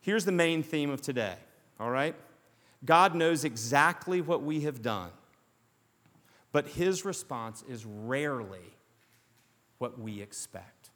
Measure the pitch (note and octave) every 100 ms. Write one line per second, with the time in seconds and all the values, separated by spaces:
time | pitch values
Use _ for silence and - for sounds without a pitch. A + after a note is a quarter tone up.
0 | - G#3+ F#3+ F3+ E3+ E3 D#3 D#3 C#3+ C3+
1 | D3 B2 G#2 F2 - _ _ _ A2+ B2+
2 | D3 D#3+ - - _ _ _ _ C3+ E3
3 | F#3+ E3+ E3 E3 D3 A2+ A2+ C#3 D#3 F3
4 | - F#3 D#3+ E3+ C#3+ D#3 D3 C3 A2+ G#2
5 | F2+ E2 _ _ _ _ _ _ _ _
6 | _ _ _ _ _ D3 C#3+ - F3 F#3
7 | G3 F3+ - B2+ A2+ A2 - A#2+ A2 G#2
8 | A2 C3 D3 C3 G#2 F#2 F2 - _ _
9 | _ _ _ _ _ _ _ _ B2 B2
10 | A2 G#2 G#2 - - F#2+ F#2 _ -